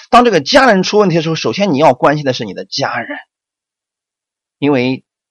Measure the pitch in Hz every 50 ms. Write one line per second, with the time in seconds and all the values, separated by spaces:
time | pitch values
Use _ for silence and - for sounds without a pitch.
0 | - _ - 240 240 240 202 165 139 - - 277 269 254 214 190 180 - - 208
1 | 208 190 156 170 151 165 160 156 - 127 110 - 196 202 151 127 156 151 127 -
2 | - 151 143 151 143 135 123 - 123 104 90 92 95 - - - 135 110 113 117
3 | 113 - 294 - - _ _ _ _ _ _ _ _ _ _ _ _ _ _ _
4 | _ _ _ _ _ _ _ _ _ _ _ _ 135 143 147 127 123 127 131 -
5 | - _ _ _ _ _